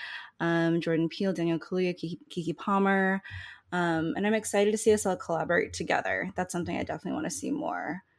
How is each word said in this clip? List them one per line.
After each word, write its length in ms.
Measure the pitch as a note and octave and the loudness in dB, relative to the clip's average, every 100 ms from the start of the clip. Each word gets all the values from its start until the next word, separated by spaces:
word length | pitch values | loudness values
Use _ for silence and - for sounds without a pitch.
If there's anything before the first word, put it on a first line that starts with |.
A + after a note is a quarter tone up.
| - - - - | -12 -12 -12 -4
um, 400 | E3+ E3+ E3 E3+ | 0 2 4 2
Jordan 280 | E3 E3 E3 | 2 2 0
Peele, 240 | - G3 | 0 -2
Daniel 260 | F3 E3 E3 | 0 0 0
Kaluuya, 380 | - F#3 F3+ F3 | -2 -2 0 -2
Kiki, 220 | E3 F3+ - | -6 -8 -10
Keke 280 | F3 E3+ D#3+ | -6 -4 -4
Palmer. 680 | - G3 G3 G3 F#3+ G3 - - - - - | 0 2 4 4 4 0 -4 -14 -14 -18 -6
Um, 400 | F3+ E3+ D#3+ D#3+ F#3+ | -2 0 2 0 0
and 100 | G3+ | 2
I'm 80 | |
excited 360 | A3 - G3+ G#3 | 0 2 4 4
to 60 | G#3+ | 4
see 140 | A3 | 4
us 140 | G#3+ G3 | 4 4
all 100 | F#3 | -2
collaborate 560 | - D#3+ D#3+ E3+ - | -2 -2 2 2 2
together. 580 | - E3 - F#2+ F#2+ F#3 F#3+ | -4 0 0 2 -2 -2 -4
That's 160 | F3+ | -4
something 240 | F3 F3+ - | -4 -4 -4
I 60 | |
definitely 320 | - D#3 F#3 - | -4 -6 -6 -4
wanna 140 | E3+ | -4
see 200 | - - | -6 -4
more. 540 | - - F2 E2+ F#3 - | -4 -4 -4 -4 -6 -10